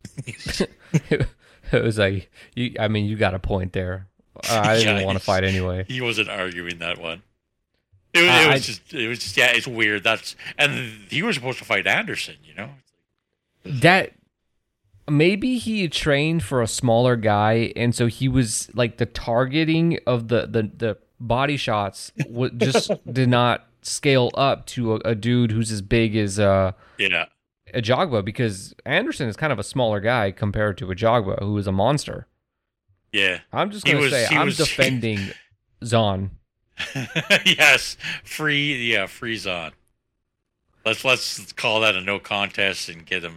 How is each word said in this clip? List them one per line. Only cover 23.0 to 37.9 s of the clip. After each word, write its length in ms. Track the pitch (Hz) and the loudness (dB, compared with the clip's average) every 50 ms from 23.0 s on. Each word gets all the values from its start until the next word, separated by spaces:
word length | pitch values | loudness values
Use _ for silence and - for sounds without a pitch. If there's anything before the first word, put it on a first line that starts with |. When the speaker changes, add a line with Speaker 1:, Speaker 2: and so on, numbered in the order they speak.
| - | -6
Speaker 1:
<laughs> 60 | 123 | -6
Speaker 2:
did 180 | 120 131 127 123 | 0 2 2 4
not 380 | 123 120 123 120 110 - - _ _ _ | 4 4 4 2 2 0 -4 _ _ _
scale 480 | - - - - - 147 135 127 123 - - | -10 -8 -6 -2 2 2 4 4 4 2 2
up 300 | - 139 135 113 - - | 2 2 2 0 -2 -4
to 280 | - - 127 117 113 110 | -10 -6 -2 0 0 0
a, 40 | - - | 0 0
a 100 | 120 117 | -2 -2
dude 360 | 104 104 120 123 123 120 113 | 0 0 2 2 4 4 2
who's 200 | 107 113 113 107 | 2 0 -2 -2
as 100 | 110 101 | -4 -6
big 340 | 95 - 123 117 113 110 104 | -2 0 2 2 2 2 2
as, 240 | 110 104 101 95 107 | 0 0 0 0 2
uh, 320 | 101 98 98 95 95 92 92 - - - _ | 4 4 4 4 2 0 -2 -6 -14 -14 _
Speaker 1:
Yeah. 280 | - 98 95 90 82 85 - _ _ _ _ _ _ _ - - | -2 -2 0 0 -2 -4 -6 _ _ _ _ _ _ _ -8 -6
Speaker 2:
Ajagba, 520 | 127 110 113 127 143 190 160 123 104 95 | -4 0 0 2 2 2 0 0 -2 -2
because 480 | 107 101 - 120 110 95 95 98 - - _ - | -2 -2 -2 -2 -2 -2 -4 -12 -16 -18 _ -6
Anderson 440 | - 147 180 240 320 - - 135 110 | -2 0 0 0 -2 -4 -4 -4 -6
is 60 | 98 | -4
kind 160 | - 160 151 131 | -2 -2 -2 -2
of 60 | 101 | -2
a 40 | 101 | -4
smaller 360 | - - 139 123 110 104 101 | -4 -2 0 0 2 0 0
guy 320 | 95 113 127 120 101 98 | 0 0 2 2 0 0
compared 460 | 92 - 110 101 95 110 107 104 92 - | -2 -2 -4 -2 0 0 0 0 -2 -4
to 80 | - | -6
Ajagba, 520 | 92 92 90 113 113 120 120 98 95 98 - | -6 -4 0 2 4 4 4 2 0 -4 -4
who 180 | 98 104 104 | -2 -2 -2
is 100 | 104 98 | -2 0
a 40 | 98 | 0
monster. 560 | 95 98 101 127 151 - - - - 90 - _ _ _ _ _ _ _ _ _ _ _ _ _ _ _ _ _ | 0 2 2 2 2 0 -2 -6 -10 -12 -14 _ _ _ _ _ _ _ _ _ _ _ _ _ _ _ _ _
Speaker 1:
Yeah. 280 | - 101 98 92 90 85 - - - | 0 2 2 2 0 -2 -6 -6 -2
Speaker 2:
I'm 180 | 131 170 208 | -2 -2 -2
just 140 | 208 208 - | -4 -4 0
Speaker 1:
He 60 | 143 143 | 2 2
Speaker 2:
gonna 100 | 147 143 | 2 2
Speaker 1:
was, 80 | 131 | 2
Speaker 2:
say, 160 | 143 123 113 | 2 2 2
Speaker 1:
he 80 | 101 156 | 2 2
Speaker 2:
I'm 100 | 151 165 | 2 2
Speaker 1:
was 120 | - 170 | 2 2
<laughs> 80 | 156 151 | 0 0
Speaker 2:
defending 540 | - - - 131 131 131 120 113 113 107 101 95 98 - - _ _ _ _ _ _ _ - 120 | 0 2 0 0 0 0 0 -2 -2 -2 -2 -4 -6 -8 -14 _ _ _ _ _ _ _ -12 -4
Zahn. 480 | 110 117 113 110 101 95 95 95 92 - - _ _ _ _ _ _ _ | 0 2 2 2 2 0 -2 -4 -6 -8 -14 _ _ _ _ _ _ _
Speaker 1:
<laughs> 180 | - - - - 135 123 - - 160 - - 202 - - | -12 -12 -8 -8 -8 -8 -6 -6 -4 0 2 2 2 4
Yes. 520 | 190 165 - 160 147 135 117 - - | 2 4 4 6 6 6 4 2 -2